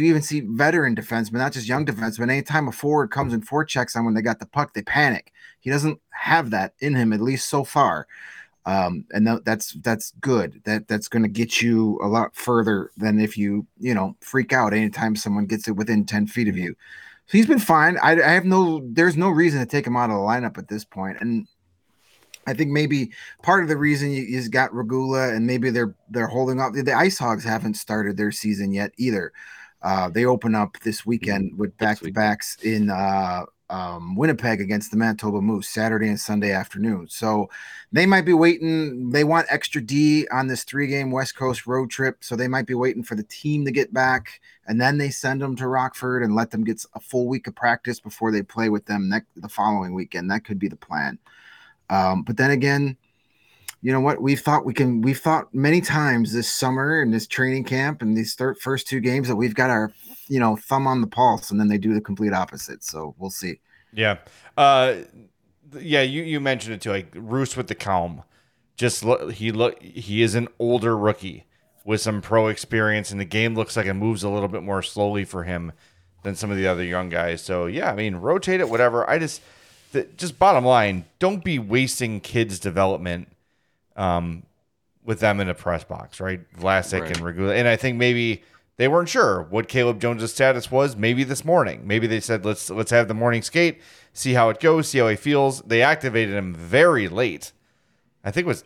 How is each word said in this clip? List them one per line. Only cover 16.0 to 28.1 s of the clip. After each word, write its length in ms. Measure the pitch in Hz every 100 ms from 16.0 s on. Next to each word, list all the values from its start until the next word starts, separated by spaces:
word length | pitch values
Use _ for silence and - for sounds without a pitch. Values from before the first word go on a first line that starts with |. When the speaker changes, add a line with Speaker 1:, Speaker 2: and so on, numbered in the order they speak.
Speaker 1:
ten 240 | 101 107 104
feet 220 | - 107
of 80 | 92
you. 180 | 87 - - - - - -
So 100 | 202
he's 80 | 226
been 120 | 277
fine. 380 | 202 160 160 180
I, 180 | 151 165
I 100 | 147
have 120 | 175
no, 380 | 185 190 180 160
there's 320 | 127 113 175 151
no 140 | 190
reason 320 | 156 170 143
to 40 | 120
take 220 | 147 123
him 80 | 123
out 140 | 120
of 80 | 104
the 40 |
lineup 360 | 98 123 117 98
at 100 | -
this 160 | 107
point. 340 | - 98 95 -
And 260 | 117 113 104 _ _ _ _ _ _ _ _ - -
I 80 |
think 180 | 127 151
maybe 400 | 143 151 143 123 - - -
part 220 | - 190
of 60 | 165
the 80 | 151
reason 340 | 147 143 143
you, 120 | 135
you've 280 | 113 127 117
got 220 | 127 127
Regula 600 | 117 110 131 131 131 131
and 140 | 110 117
maybe 220 | 127 127
they're, 260 | 120 113 - -
they're 180 | 117 113
holding 320 | 120 131 127
off. 140 | 131
The, 80 | 120
the 120 | 135
Ice 240 | 127 185 190
Hogs 280 | 123 110 117
haven't 300 | 113 110 104
started 420 | - 107 101